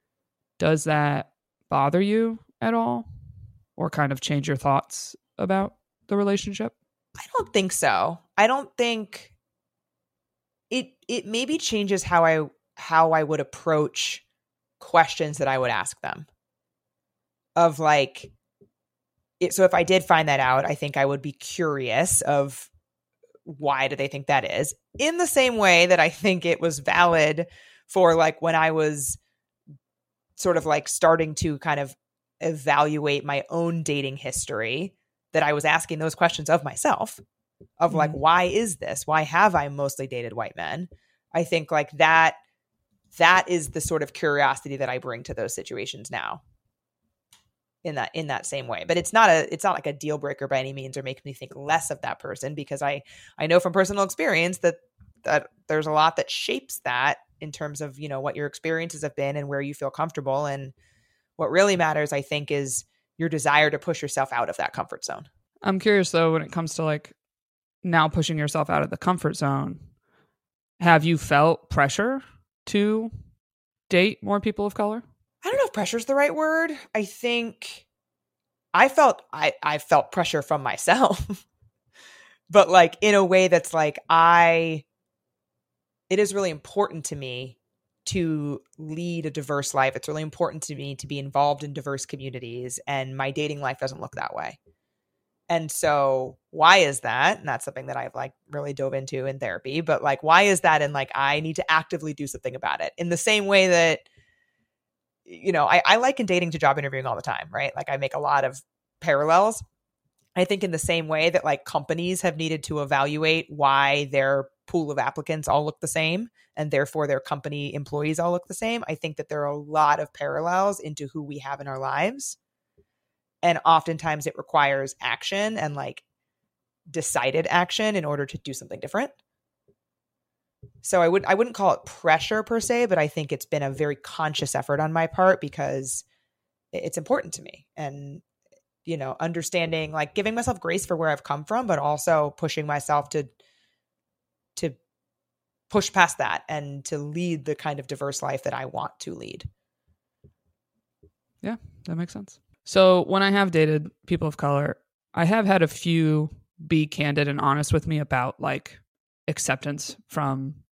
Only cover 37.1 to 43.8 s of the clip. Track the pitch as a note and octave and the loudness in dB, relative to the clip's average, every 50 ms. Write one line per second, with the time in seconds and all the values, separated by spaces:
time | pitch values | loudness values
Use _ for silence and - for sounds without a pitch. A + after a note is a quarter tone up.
37.1 | - - - _ _ _ _ _ _ _ - _ _ - E3 E3+ G3 D#3+ D3+ D3+ | -10 -12 -20 _ _ _ _ _ _ _ -20 _ _ 0 0 2 2 2 0 0
38.1 | D#3 C#3 C#3 D#3 E3 F3+ F3+ F3+ - G3+ A#3 A3 F3 - - - - C#3 - - | 0 2 4 4 4 4 4 2 2 0 0 -2 -4 -6 -8 -8 -8 -6 -4 0
39.1 | D#3 D#3 D#3 C#3 D#3 E3+ G3+ G#3+ F3 D#3+ C#3+ C#3+ C#3+ C#3 C#3+ C#3 - - C3+ C3 | 0 0 0 2 2 4 4 6 4 2 0 -2 -4 -4 -4 -4 -4 -6 -8 -8
40.1 | C3 B2 A#2+ A#2 A2 A#2 A2 - - - E2+ D2+ D2+ D3+ F3+ F3 - - _ _ | -8 -8 -8 -8 -6 -8 -8 -8 -8 -8 -8 -6 -6 -8 -10 -12 -14 -20 _ _
41.1 | _ _ _ _ - E3 E3+ - - E3 D#3 - E3 D3+ D3 - - C#3+ D#3+ D#3 | _ _ _ _ -4 -4 -2 0 0 -2 -2 0 -2 -2 -2 -2 0 2 4 6
42.1 | E3 D#3+ D#3+ D#3+ - - _ _ _ _ _ _ _ _ _ _ _ _ _ _ | 6 6 6 4 2 -2 _ _ _ _ _ _ _ _ _ _ _ _ _ _
43.1 | - - E3+ E3+ F3+ F#3 F#3 - F3+ E3+ D3+ C3+ - D#3+ | 0 4 6 6 6 6 4 2 0 -2 -2 -4 -6 -6